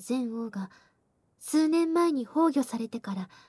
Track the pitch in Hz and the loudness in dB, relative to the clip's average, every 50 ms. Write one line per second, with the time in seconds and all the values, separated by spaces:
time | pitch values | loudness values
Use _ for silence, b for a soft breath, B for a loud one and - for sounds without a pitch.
0 | - - 247 262 247 226 226 233 226 226 - 196 190 185 b b b b b b | -4 -2 -2 -2 -2 -4 -4 -6 -8 -6 -6 -8 -10 -10 b b b b b b
1 | b _ _ _ _ _ _ _ - - - 311 311 311 320 330 339 330 330 339 | b _ _ _ _ _ _ _ -6 0 2 4 4 4 4 2 2 2 2 2
2 | 339 339 302 262 233 - - 311 330 330 269 285 247 - - 233 226 220 - 233 | 2 2 2 0 -4 -2 2 2 2 4 4 2 0 0 -4 -6 -6 -6 -8 -10
3 | - 202 190 190 185 b b b b | -8 -6 -6 -6 -8 b b b b